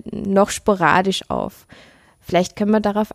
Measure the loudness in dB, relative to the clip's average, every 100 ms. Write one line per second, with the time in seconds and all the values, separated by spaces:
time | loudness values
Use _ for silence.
0 | -6 -8 -2 2 2 0 -2 2 4 4
1 | 2 -2 -4 -6 -6 -10 _ -20 -20 _
2 | _ _ -2 -2 -2 -2 0 2 0 -2
3 | -4